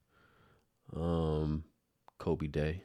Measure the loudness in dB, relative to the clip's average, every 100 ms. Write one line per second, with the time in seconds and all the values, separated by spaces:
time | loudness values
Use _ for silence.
0 | _ _ _ _ -20 _ _ _ -12 -4
1 | 0 2 2 2 2 -2 -4 _ _ _
2 | -20 -6 -2 0 0 0 0 -2